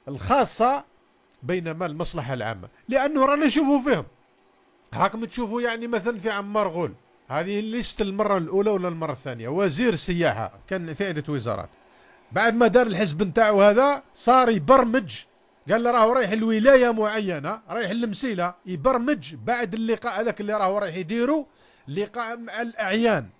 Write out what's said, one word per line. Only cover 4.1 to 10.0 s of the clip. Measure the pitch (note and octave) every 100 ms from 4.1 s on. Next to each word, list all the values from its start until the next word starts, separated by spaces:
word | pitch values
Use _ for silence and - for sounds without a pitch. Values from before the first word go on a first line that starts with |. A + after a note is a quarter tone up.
| _ _ _ _ _ _ _ _
هاكم | A2+ F#3+ A3 A3+
تشوفوا | - A3+ A#3
يعني | A#3+ A3+ A#3
مثلًا | A#3 F#3+ A3+
في | G3+
عمار | G3+ G3+ G#3+ G3
غول، | E3 D#3+ - _ _ -
هذه | C#3 F3+ G#3
ليست | A3 A#3 A3 -
المرة | G3+ G3 G#3+ G3
الأولى | D#3+ F#3 G3+
ولا | G3+ F3+
المرة | E3 D#3+
الثانية، | C3+ C#3 A#2 A2+
وزير | D#3 G3 C#3+ B3
السياحة | F#3